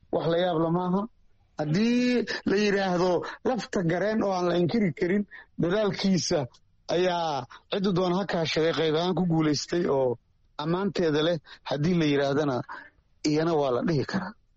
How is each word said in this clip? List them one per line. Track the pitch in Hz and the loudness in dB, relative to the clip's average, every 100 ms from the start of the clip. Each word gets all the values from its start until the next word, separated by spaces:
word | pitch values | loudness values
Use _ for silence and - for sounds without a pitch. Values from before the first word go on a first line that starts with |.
| _ | _
wax | - 151 | -4 0
la | 170 | 0
yaab | 180 160 | 2 0
la | 165 | 0
maaha. | 170 180 185 220 _ - _ _ - | 0 0 -2 -4 _ -20 _ _ -8
Haddii | 151 170 226 240 247 240 214 - | -2 0 2 2 2 0 -2 -6
la | - 196 | -2 0
yiraahdo | 208 196 190 180 180 170 - - | 2 0 0 0 2 0 -2 -6
lafta | 220 247 - 214 | -4 -2 -2 -2
gareen | 165 170 202 220 | 0 0 0 0
oo | 208 | 0
aan | 180 180 | 0 0
la | 175 | 2
inkiri | 170 233 196 | 2 2 0
karin | - 170 208 208 - - - | 0 0 0 -2 -10 -12 -4
dadaalkiisa | 160 202 208 - 196 185 - 147 131 - _ _ - | 0 0 0 0 0 2 2 -2 -2 -10 _ _ -4
ayaa | 170 180 170 160 139 127 - - | 0 0 0 -2 -4 -6 -14 -8
ciddu | 202 196 | -2 0
doona | 175 185 180 | 2 2 0
ha | 190 | -2
kaashaday | 180 156 165 160 | -2 -2 0 0
qayb | 147 160 151 | 2 0 0
ahaan | 180 170 | 0 0
ku | 180 | 0
guulaystay | 160 151 143 - 175 175 | 2 2 0 -2 -2 0
oo | 135 131 120 _ _ _ - | 2 0 -2 _ _ _ -8
ammaanteeda | 151 180 202 147 165 151 | -4 -2 -2 0 0 2
leh, | 156 170 - - | 2 -2 -6 -16
haddii | - 139 156 175 | -8 -2 0 2
la | 151 | 2
yiraahdana | 139 139 139 147 123 - - - _ _ _ | 2 2 0 0 -2 -4 -12 -18 _ _ _
iyana | 156 151 165 160 | -2 2 2 2
waa | 139 | 2
la | 120 | 0
dhihi | - 151 - | 0 0 -2
karaa. | 190 185 - _ | -4 -6 -12 _